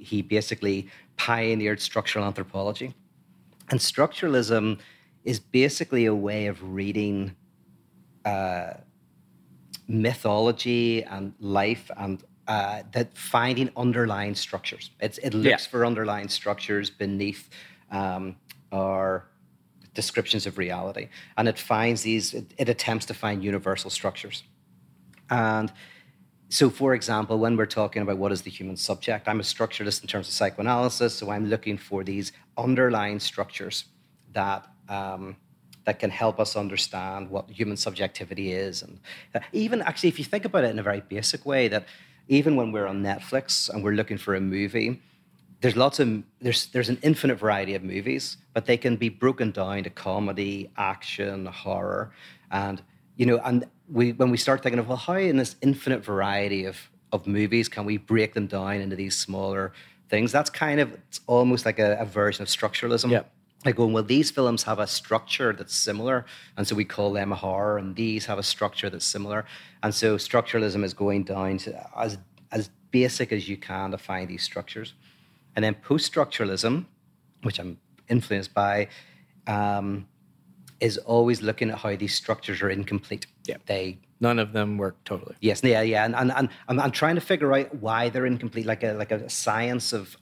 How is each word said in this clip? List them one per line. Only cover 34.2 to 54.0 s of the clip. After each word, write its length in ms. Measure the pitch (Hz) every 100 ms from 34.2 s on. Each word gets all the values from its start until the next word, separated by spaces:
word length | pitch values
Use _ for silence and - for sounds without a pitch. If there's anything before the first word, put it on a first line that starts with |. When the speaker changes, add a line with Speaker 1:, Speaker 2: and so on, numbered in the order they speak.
| _
Speaker 1:
that, 340 | 110 98 95 - _ -
um, 480 | 101 98 95 95 92 _ _ _ -
that 140 | - 101
can 120 | 104
help 300 | - 113 107
us 160 | 107 107
understand 760 | 101 95 - 95 92 98 92
what 180 | 98 -
human 260 | - 107 101
subjectivity 760 | - 95 95 - 90 95 95
is. 300 | 92 98 87
And, 160 | - 92 - - -
uh, 60 | 117 -
even 280 | 214 220 233
actually, 260 | - - 180
if 80 | -
you 60 |
think 200 | 139 202
about 200 | 196 185
it 60 | 123
in 80 | 110
a 40 |
very 200 | 101 101 -
basic 380 | 104 107 - 139
way, 220 | 139 117
that 180 | 104 - - - _ -
even 280 | 139 143 139
when 160 | 113
we're 140 | 107 98
on 160 | 98
Netflix 640 | 98 98 - 131 135 - -
and 160 | 107
we're 80 | 104
looking 220 | 104 107 101
for 160 | -
a 60 | 95
movie, 600 | 95 95 101 113 110 123 _ _ _ _ _ -
there's 160 | 127 113
lots 220 | 135 -
of, 240 | 127 107 - _
there's, 260 | 123 117 -
there's 220 | 127 113
an 100 | 123
infinite 340 | 151 156 135 110
variety 380 | 107 101 95
of 80 | 98
movies, 540 | 92 95 104 135 - - _
but 140 | - -
they 100 | 120
can 200 | 127 117
be 120 | 113
broken 420 | - 127 131 113
down 320 | 101 92 98
to 60 | 98
comedy, 800 | - - 95 104 92 98 101 95 -
action, 720 | 98 95 - - 101 98 92
horror. 640 | 92 95 95 95 95 107 - - - -
And, 320 | 98 98 98 - _ _ -
you 100 | 123
know, 120 | 120
and 220 | 127 123 - _ -
we, 220 | 127